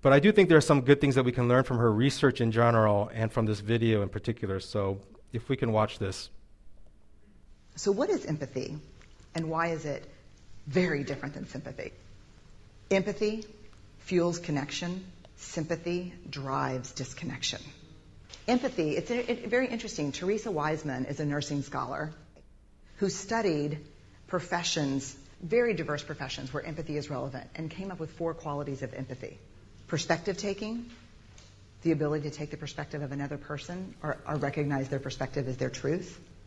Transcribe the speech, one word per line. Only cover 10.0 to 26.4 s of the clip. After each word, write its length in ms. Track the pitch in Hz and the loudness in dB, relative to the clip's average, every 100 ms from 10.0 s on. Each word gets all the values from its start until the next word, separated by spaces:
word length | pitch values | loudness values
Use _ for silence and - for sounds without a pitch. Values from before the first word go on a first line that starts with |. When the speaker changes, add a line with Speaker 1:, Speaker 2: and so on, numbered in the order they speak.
| - - - - - - - | -8 -18 -20 -20 -18 -14 -2
Speaker 2:
very 380 | 139 175 147 | 2 2 0
different 280 | 135 139 139 | -2 -4 -6
than 140 | - - | -8 -10
sympathy? 440 | - 135 - - - - - - - - - - - - | -10 -10 -10 -10 -12 -18 -20 -20 -20 -20 -20 -20 -20 0
Empathy 560 | 196 196 - 208 220 - - - - - - | 2 2 0 0 0 -8 -16 -20 -20 -20 -20
fuels 380 | - 180 170 170 | 0 2 2 0
connection. 680 | - 143 143 - 175 185 185 - - - | -2 -2 -2 -6 -6 -6 -10 -16 -20 -18
Sympathy 760 | - - 165 165 175 175 180 - - | -10 -6 -4 -4 -2 -4 -4 -10 -12
drives 640 | 143 135 139 135 131 117 | -10 -4 -2 0 -2 -6
disconnection. 720 | - 131 - 170 127 - - - - - - - - - - - | -8 -8 -8 -8 -6 -6 -6 -12 -18 -20 -20 -20 -20 -20 -10 0
Empathy, 480 | 247 269 - 156 151 | 2 2 0 0 0
it's 140 | - | -2
a, 220 | 247 240 | -4 -2
it, 160 | 240 233 | -4 0
very 180 | 240 262 | 0 0
interesting. 460 | 233 220 - 147 | -2 -6 -4 -4
Teresa 400 | - 185 214 226 | -2 -2 -2 -2
Wiseman 540 | 160 151 156 151 127 131 | -2 0 -2 -4 -4 -4
is 120 | 143 | -2
a 60 | |
nursing 380 | 151 147 143 143 | -2 -2 -2 -4
scholar 500 | 135 135 123 - 156 156 - - - - - - - - | -4 -6 -4 -4 -6 -8 -18 -20 -20 -20 -20 -20 -20 -4
who 100 | 196 | -2
studied 720 | - - 226 208 151 147 151 - - - - - | -2 -4 0 2 2 0 -4 -10 -20 -20 -20 -6
professions, 880 | 180 - 175 170 165 143 135 - - - - | -4 -2 -2 0 0 0 0 -4 -12 -18 -14
very 320 | 165 226 240 | 0 2 2
diverse 300 | 170 151 147 | 0 -2 -6
professions, 500 | - 147 131 - | -6 -8 -8 -8